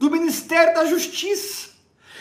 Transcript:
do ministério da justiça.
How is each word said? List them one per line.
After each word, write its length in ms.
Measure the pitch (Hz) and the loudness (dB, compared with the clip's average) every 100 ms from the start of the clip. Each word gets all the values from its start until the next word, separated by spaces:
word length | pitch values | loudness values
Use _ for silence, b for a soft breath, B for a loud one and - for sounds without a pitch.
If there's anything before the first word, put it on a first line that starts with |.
do 100 | 294 | 0
ministério 640 | 330 330 - - 320 330 | 0 0 -4 0 4 4
da 100 | 330 | 4
justiça. 840 | 311 349 - - 370 403 - - - _ _ _ B B | 2 0 -2 -6 -4 -4 -6 -12 -14 _ _ _ B B